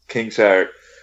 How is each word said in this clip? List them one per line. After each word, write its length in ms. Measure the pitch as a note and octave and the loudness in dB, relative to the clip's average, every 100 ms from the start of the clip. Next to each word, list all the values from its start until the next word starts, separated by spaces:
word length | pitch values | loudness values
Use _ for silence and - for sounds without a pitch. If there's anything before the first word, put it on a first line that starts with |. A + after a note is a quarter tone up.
| - | -12
King 200 | A#2+ A2 | -10 -6
Shark. 400 | A2 G#2 F#2+ F#2 - _ - | 0 2 2 0 -8 _ -20